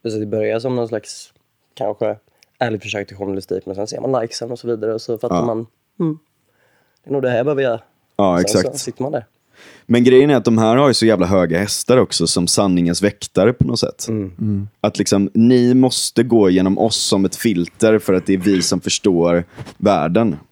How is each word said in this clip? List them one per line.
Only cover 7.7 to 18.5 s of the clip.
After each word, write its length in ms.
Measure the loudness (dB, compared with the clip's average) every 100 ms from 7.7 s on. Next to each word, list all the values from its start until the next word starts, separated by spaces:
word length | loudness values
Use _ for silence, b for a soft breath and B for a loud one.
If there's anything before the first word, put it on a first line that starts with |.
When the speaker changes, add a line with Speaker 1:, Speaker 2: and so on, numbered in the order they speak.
| -4 _ _ _ 0
Speaker 2:
Ja, 180 | 2 2
Speaker 1:
Sen 40 |
Speaker 2:
exakt. 260 | 2 0 -2
Speaker 1:
så 60 | -6
sitter 260 | -12 -8
man 80 | -8
där. 140 | -8 -10 _ _ b b b
Speaker 2:
Men 180 | 0 4
grejen 260 | 8 8 6
är 60 |
att 100 | 2
de 120 | 2 2
här 180 | 4
har 120 | 4 4
ju 60 |
så 120 | 4
jävla 200 | 2 2
höga 340 | 2 2 2 0
hästar 380 | -2 -4 2 2
också, 300 | 2 -2 -2
som 200 | -2 -2
sanningens 560 | 0 2 2 0 0
väktare 500 | -2 -2 -6 0 2
på 100 | 2 -2
något 120 | -2
sätt. 280 | -4 -6 -8
Speaker 1:
Mm. 240 | -6 -8 -6
Speaker 3:
Mm. 280 | -4 -4 -8 _
Speaker 2:
Att 160 | -4 -2
liksom, 320 | 0 0 0
ni 400 | 2 4 4 4
måste 500 | 4 2 0 -2 -2
gå 260 | 2 4 4
genom 280 | 4 2 0
oss 180 | -2
som 300 | -2 -2 0
ett 100 | 0
filter 640 | -2 -4 -2 -4 _ 2 2
för 140 | 2
att 120 | -2
det 80 | 0
är 40 | 0
vi 240 | 2